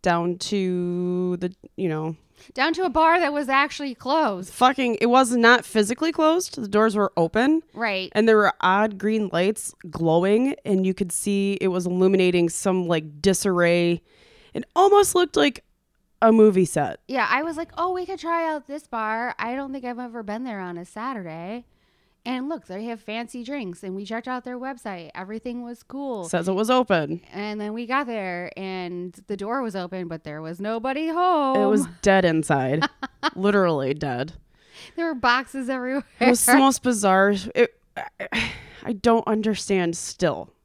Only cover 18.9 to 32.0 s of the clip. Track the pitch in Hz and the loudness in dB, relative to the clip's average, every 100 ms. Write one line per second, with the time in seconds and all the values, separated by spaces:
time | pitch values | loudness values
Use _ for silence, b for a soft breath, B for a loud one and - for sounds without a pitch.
18.9 | 226 220 220 240 - 220 262 277 269 247 | -6 -4 -4 -6 -6 -6 -6 -8 -10 -10
19.9 | 240 247 233 208 214 254 202 180 175 175 | -10 -10 -12 -10 -8 -8 -8 -10 -10 -12
20.9 | - 240 240 175 160 175 233 - _ _ | -10 -8 -8 -10 -12 -12 -12 -16 _ _
21.9 | _ _ _ 233 254 269 311 _ 190 226 | _ _ _ -8 -6 -6 -10 _ -10 -10
22.9 | 226 - 220 240 247 233 285 202 175 196 | -10 -10 -10 -10 -12 -10 -8 -8 -10 -10
23.9 | 190 202 226 247 254 247 247 262 254 220 | -10 -8 -8 -8 -10 -10 -10 -10 -10 -12
24.9 | 185 165 - 190 220 247 240 240 240 _ | -12 -14 -14 -12 -10 -10 -10 -12 -16 _
25.9 | 269 277 226 170 175 170 190 220 254 240 | -10 -8 -8 -4 -4 -2 -2 2 2 2
26.9 | 180 147 170 _ 190 208 214 208 220 233 | 0 0 -8 _ -12 -10 -8 -8 -10 -4
27.9 | 262 262 226 185 175 175 - 190 190 180 | -4 -4 -6 -6 -8 -10 -12 -10 -10 -8
28.9 | 175 180 - _ 202 202 254 233 190 180 | -10 -12 -14 _ -10 -6 -6 -4 -6 -8
29.9 | 185 175 160 160 151 160 170 208 226 247 | -8 -8 -10 -12 -12 -10 -8 -6 -4 -4
30.9 | 269 320 330 359 330 277 262 202 208 170 | -4 -4 -2 0 2 0 2 2 2 0
31.9 | - | 0